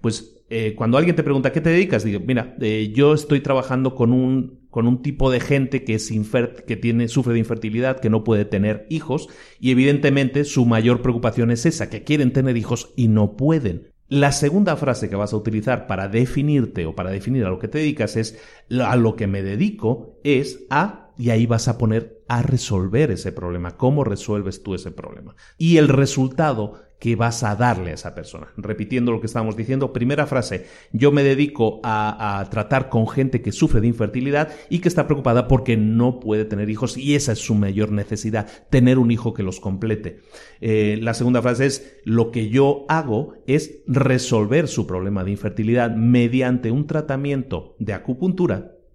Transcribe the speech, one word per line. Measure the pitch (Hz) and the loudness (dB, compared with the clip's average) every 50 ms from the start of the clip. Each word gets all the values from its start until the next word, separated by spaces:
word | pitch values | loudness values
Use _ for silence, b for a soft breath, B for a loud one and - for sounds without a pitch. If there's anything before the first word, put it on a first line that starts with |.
Pues, | - 117 113 - - - - - _ _ | 0 -2 -2 -4 -10 -16 -20 -20 _ _
eh, | 117 113 113 110 104 | -6 -2 -2 -2 -2
cuando | - 120 113 120 | -2 0 2 4
alguien | 139 170 170 165 | 4 4 4 2
te | 160 151 | 2 2
pregunta, | 139 139 135 127 139 | 2 0 2 2 0
"¿A | 135 | 0
qué | 160 | 2
te | 151 165 | 2 4
dedicas?", | 165 175 202 - - 107 98 | 4 4 4 2 0 0 0
digo, | 110 101 101 | 0 -4 -2
"Mira, | 90 117 131 120 - - - - | -2 0 0 -2 -2 -4 -8 -4
eh, | 117 107 110 110 110 104 107 | -2 0 0 0 -2 -2 2
yo | 120 143 147 151 | 4 6 6 6
estoy | 151 151 - 151 135 | 4 2 0 0 0
trabajando | 135 - 135 131 127 - 131 131 131 131 127 | 2 2 0 0 0 0 -2 0 0 -2 0
con | - 120 113 | 2 2 4
un, | 123 127 127 127 131 135 123 - - - _ _ | 4 4 2 2 0 0 -2 -4 -10 -20 _ _
con | - 117 113 | -4 0 2
un | 120 127 123 | 2 2 2
tipo | - 147 143 - 139 131 | -2 -6 -2 0 2 2
de | 127 123 | 2 0
gente | - - 143 139 135 123 135 131 - | 0 2 2 2 2 0 -2 -4 -2
que | - 107 | -2 -4
es | 110 - - | -4 -4 -4
infer-, | 113 107 107 107 - 127 117 - - - - | -4 -4 -2 0 0 0 0 0 -6 -14 -8
que | - 120 | -8 -8
tiene, | - - 117 113 117 120 | -2 -2 0 0 0 0
sufre | 117 117 139 123 123 117 | 0 0 0 0 2 0
de | 117 | 0
infertilidad, | 110 113 117 110 - 110 107 117 127 131 131 131 | 0 0 -4 -6 -6 -6 -4 -2 -2 -2 -2 0
que | - 110 | 0 2
no | 110 110 107 | 2 2 2
puede | 117 113 104 104 | 2 2 2 2
tener | 101 - 98 101 107 107 107 - - | 0 0 0 0 0 0 -4 -6 -6
hijos, | 156 160 - - 127 156 - B B B B B B B | -6 -6 -4 -4 -4 -4 -6 B B B B B B B
y | - 123 | 0 2
evidentemente | 131 123 131 143 143 139 147 143 135 139 135 127 123 143 147 | 4 6 6 4 4 4 2 2 2 4 2 2 0 0 -2
su | 143 - 135 123 | 0 2 2 4
mayor | 117 113 110 110 120 123 113 | 4 4 4 4 4 2 2
preocupación | - 127 120 117 - - - 123 117 117 | 2 -2 -2 0 -2 -2 0 0 0 0
es | 120 117 - | 0 2 0
esa, | 165 160 - 107 - | -2 0 0 -6 -6
que | - 104 - | -8 -12 -2
quieren | - 147 151 143 123 123 | 0 0 2 2 2 2
tener | 139 131 135 123 | 2 0 2 0
hijos | 117 107 - 120 113 - - _ | -2 -2 -4 -4 -6 -6 -10 _
y | - 120 | 0 2
no | 113 107 107 104 104 - | 4 4 4 2 2 0
pueden". | - 127 151 165 156 127 101 85 82 - - _ _ _ _ | 0 0 2 2 2 0 -2 -6 -6 -10 -16 _ _ _ _
La | 135 143 143 143 139 | 0 2 2 2 2
segunda | - 151 143 156 202 208 190 156 | 2 0 2 2 2 2 2 0
frase | - 147 131 120 - 113 92 | 0 0 -2 -2 -2 -4 -6
que | 95 | -4
vas | 98 104 101 | -4 -4 -2
a | - | -4
utilizar | 107 107 117 107 110 107 131 123 120 - | -4 -4 -2 -4 -2 -2 -2 -4 -4 -4
para | - 104 92 98 98 | -6 -6 -4 -4 -2
definirte | 101 117 127 127 - 135 139 147 151 139 117 - - 98 85 | 0 0 0 0 0 -2 0 2 2 2 0 -2 -4 -6 -6
o | 80 - | -6 -6
para | - 90 92 | -6 -6 -6
definir | 95 101 - 120 131 131 110 | -6 -6 -4 -4 -2 -2 -2
a | 92 | -2
lo | 92 92 | -4 -4
que | - 101 | -6 -6
te | - | -4
dedicas | 151 156 151 147 - 113 101 - | -2 -2 -2 -2 -2 -4 -2 -2
es, | 113 110 - B B B B B B B _ 123 | -4 -4 -4 B B B B B B B _ -2
"A | 127 123 101 117 | -2 0 2 2
lo | 127 117 110 107 | 4 4 2 0
que | - 110 | -2 -4
me | 98 98 98 | -2 -2 -2
dedico | 95 98 101 - 196 214 208 - - 110 123 - - - - - - | -4 -4 -2 0 -2 -2 -2 -2 -2 -2 -2 -2 -6 -18 -20 -6 0
es | 143 143 127 139 - - - - - | 2 2 2 2 -2 -10 -14 -8 -2
a", | 131 143 175 208 - - - - _ | 0 0 0 0 -4 -12 -20 -20 _
y | - 120 117 | -4 0 0
ahí | 113 110 117 | 2 2 2
vas | 117 117 113 - 120 | 2 2 0 0 0
a | 113 | -2
poner, | - 117 110 110 113 113 - - - _ | 0 0 0 0 0 -2 -6 -18 -20 _
"a | - 120 117 120 | -4 -2 -2 0
resolver | - 127 123 - - 107 92 92 92 98 127 156 139 | 0 0 0 0 -2 -2 -2 -2 0 2 2 2 2
ese | 98 85 - 98 | 0 -4 -6 -8
problema". | 87 - 87 87 87 87 87 87 - | -8 -8 -8 -6 -6 -6 -6 -8 -6
¿Cómo | - 127 127 147 147 135 | 0 0 2 2 2 0
resuelves | 113 101 95 - - 104 104 98 95 92 - | 0 -2 -4 -4 -4 -4 -4 -4 -6 -10 -10
tú | - 104 95 | -8 -8 -8
ese | 90 - 90 | -8 -8 -12
problema? | 80 - - 73 - - - - - b b b b | -14 -14 -16 -16 -16 -18 -20 -20 -20 b b b b
Y | _ 165 165 170 | _ 2 6 6
el | 156 151 | 8 8
resultado | 143 131 131 139 131 - 135 131 131 131 - 165 151 127 110 104 107 B B B B B _ | 6 6 4 4 2 2 0 -2 -2 0 0 0 0 0 -2 -4 -6 B B B B B _
que | - 117 117 | -2 -2 0
vas | 101 117 117 117 - 117 | 0 0 -2 -2 -2 -4
a | 107 104 | -4 0
darle | 98 123 120 113 92 92 85 | 2 2 2 2 0 -4 -8
a | 78 | -8
esa | 76 - 87 - | -10 -12 -14 -14
persona. | 85 78 - - 80 76 - _ | -14 -16 -16 -16 -18 -18 -16 _
Repitiendo | - 82 95 - 87 104 101 123 123 120 120 | -12 -8 -8 -6 -6 -6 -4 -2 0 0 0
lo | 117 110 | 0 -2
que | 113 | -4
estábamos | 110 - 117 110 110 104 | -6 -6 -4 -4 -4 -4
diciendo, | 101 110 120 131 135 139 123 - | -6 -4 -4 -2 -2 -2 -4 -2
primera | - 120 123 143 147 143 | -2 -2 0 0 0 -2
frase, | - 143 131 113 - 98 90 B B B B B B | 0 0 -2 -2 -2 -6 -8 B B B B B B
"Yo | - 107 127 143 | -2 4 4 4
me | 143 147 139 | 6 6 4
dedico | 139 135 131 147 147 - - 113 107 107 - - | 4 4 4 2 -2 0 0 0 0 0 -4 -6
a, | 117 110 107 107 107 104 - 110 104 101 98 | -4 -2 -2 -2 -4 -4 -4 -6 -4 -4 -4
a | 98 - | -6 -6
tratar | - 110 107 - 139 131 127 - | -4 -6 -4 0 -2 -2 -2 0
con | - 113 113 | 0 0 0
gente | 110 - 135 135 131 - 120 | 0 0 0 0 0 0 -2
que | - 104 | -4 -4
sufre | - - 156 151 - 113 | 0 0 2 4 4 4
de | 101 | 4
infertilidad | 120 117 117 110 98 - 120 127 139 143 143 151 147 B B B B | 2 0 0 -2 -4 -2 -4 -2 0 0 0 0 -2 B B B B
y | - 170 | -4 0
que | - | 0
está | 170 170 165 147 | 0 2 2 0
preocupada | - 147 143 135 127 117 123 120 | 0 -2 0 2 2 2 2 4
porque | 110 135 120 104 - 117 | 4 2 2 4 2 2
no | 107 107 107 113 117 120 127 123 123 | 2 2 2 4 4 2 2 0 -2
puede | - 110 107 107 107 | -4 -2 0 0 0
tener | 107 107 101 104 104 | -2 -4 -4 -4 -4
hijos | 110 107 131 120 - | -4 -4 -4 -6 -6
y | 123 135 139 147 | -4 0 0 0
esa | 143 143 - 110 | 2 2 0 -2
es | - | -4
su | - - 113 | -2 0 2
mayor | 104 101 98 98 104 107 104 | 2 2 2 0 0 0 0
necesidad, | 104 104 101 - 110 101 - 110 107 110 101 B B B B - | 0 -4 -2 -4 -6 -6 -4 -4 -4 -4 -4 B B B B 2
tener | - 131 123 123 131 | 4 6 6 6 6
un | 131 123 117 | 6 4 4
hijo | 117 110 - 117 107 | 2 0 0 -4 -4
que | - 101 | -4 -6
los | 92 92 - | -6 -6 -6
complete". | - 104 95 95 113 110 107 107 - 110 - B B B B B B B B B | -6 -6 -4 -4 -2 -4 -4 -4 -6 -12 -14 B B B B B B B B B
Eh, | - 113 110 107 107 104 104 110 | -2 0 2 2 2 2 0 0
la | 113 117 113 | -2 -4 -2
segunda | - 127 123 123 120 | 0 2 2 2 2
frase | 113 123 120 120 135 | 2 2 0 2 0
es, | 139 - - - - - - - | 0 0 -2 -10 -18 -20 -12 -4
"Lo | - 113 120 113 113 | 0 2 2 2 0
que | 113 120 110 104 | -2 -4 -4 0
yo | 110 131 139 139 143 143 - | 4 4 4 4 4 0 -2
hago | - 156 160 156 127 107 113 147 - - - - | -2 -2 0 0 0 -2 -2 -2 -6 -12 -14 -4
es | - 131 156 151 - - - - | 0 0 0 0 -4 -14 -16 -6
resolver | - 123 151 - 131 131 127 123 - 117 110 104 101 123 160 165 | -2 0 2 2 2 2 0 0 0 0 0 2 2 2 0 0
su | 135 - - 101 | 0 -2 -4 -4
problema | 95 90 90 92 98 101 98 90 | -4 -4 -4 -4 -4 -4 -4 -2
de | 95 | -4
infertilidad | 101 101 - 107 95 - 107 110 117 123 117 117 | -6 -4 -6 -6 -4 -4 -2 0 2 0 0 0
mediante | 104 110 113 117 123 123 120 117 120 131 127 123 127 123 123 113 | 0 0 2 4 4 4 4 2 2 0 0 0 0 -2 -2 -2
un | 117 143 147 | -2 -2 -2
tratamiento | 147 156 156 151 151 135 135 139 143 143 135 123 - - 82 - - - | -2 -4 -4 -4 -4 -6 -4 -4 -4 -4 -4 -4 -6 -8 -10 -10 -12 -12
de | _ 107 101 98 | _ -8 -8 -8
acupuntura | 92 - - 123 131 170 185 175 - 180 151 101 95 - - - - _ _ | -8 -6 -8 -6 -4 -2 -4 0 0 0 -2 -2 -4 -6 -14 -20 -20 _ _